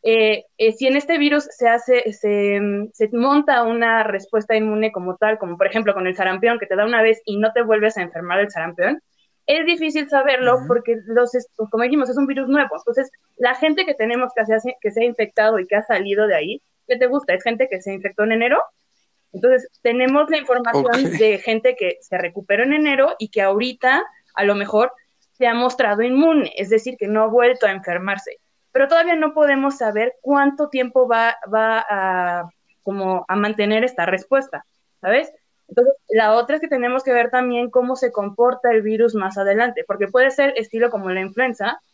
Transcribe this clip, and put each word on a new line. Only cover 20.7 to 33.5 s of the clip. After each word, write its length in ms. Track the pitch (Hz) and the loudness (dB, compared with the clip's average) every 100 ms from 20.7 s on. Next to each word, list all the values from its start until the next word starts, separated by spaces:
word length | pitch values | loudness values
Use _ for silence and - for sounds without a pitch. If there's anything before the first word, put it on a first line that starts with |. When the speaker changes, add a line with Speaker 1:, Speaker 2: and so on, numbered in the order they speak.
| 139 247 240 | 0 2 2
Speaker 2:
Ok. 160 | 269 156 | 0 2
Speaker 1:
de 200 | 220 196 | 2 2
gente 360 | - 220 240 254 | -2 0 0 0
que 220 | 185 175 | -4 -6
se 160 | _ 180 | _ -6
recuperó 460 | 175 180 190 208 | -6 -8 -4 0
en 100 | 254 | 0
enero 420 | 302 302 269 277 - | 0 0 2 0 0
y 100 | 220 | -6
que 120 | 214 | -2
ahorita, 640 | 196 202 254 240 254 277 427 _ _ - | 0 0 -2 -2 0 0 -2 _ _ -2
a 80 | |
lo 120 | 202 202 | 0 0
mejor, 380 | 202 214 254 - _ _ _ | 0 0 0 -2 _ _ _
se 140 | _ 247 | _ 0
ha 60 | |
mostrado 500 | 226 247 247 233 208 | 2 -2 0 0 2
inmune, 480 | 240 262 330 311 196 - | 0 4 4 4 0 -6
es 140 | 190 | 0
decir, 260 | 220 220 247 | 0 0 -8
que 100 | 202 | -4
no 160 | 214 | 0
ha 40 | 220 | 2
vuelto 380 | 233 240 247 214 | 4 4 2 0
a 60 | |
enfermarse. 680 | 190 190 175 190 196 - - _ _ _ | -2 -6 -6 -4 -6 -8 -20 _ _ _
Pero 160 | 262 269 | 0 4
todavía 280 | 330 339 330 | 4 4 2
no 180 | 311 | 0
podemos 440 | 311 294 277 277 277 | 2 2 2 0 -2
saber 360 | 226 208 240 254 | -2 0 -2 -4
cuánto 480 | 254 285 277 277 294 | 0 2 2 0 -4
tiempo 380 | 269 254 262 247 | -2 -2 0 2
va, 300 | 226 233 226 - | 2 2 -2 -4
va 340 | 220 220 220 - | 0 0 0 -2
a, 600 | 202 190 185 180 175 170 _ _ _ | -2 0 0 -2 -4 -8 _ _ _
como, 420 | - 196 190 185 175 | -8 -4 -2 -4 -2
a 80 | 190 | -2
mantener 480 | 208 | -2